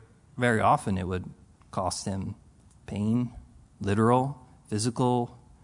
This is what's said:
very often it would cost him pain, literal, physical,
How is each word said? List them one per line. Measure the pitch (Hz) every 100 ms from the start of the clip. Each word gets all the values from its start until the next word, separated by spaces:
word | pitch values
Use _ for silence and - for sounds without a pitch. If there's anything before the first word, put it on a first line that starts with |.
| - _ _ -
very | 123 110
often | 101 147 - 92
it | 90
would | 92 101 - - _ -
cost | - 90 - -
him | 98 98 104 - - - - -
pain, | 101 104 117 123 - - - - -
literal, | 98 101 113 127 135 143 - - -
physical, | 107 117 117 127 123 120 - - -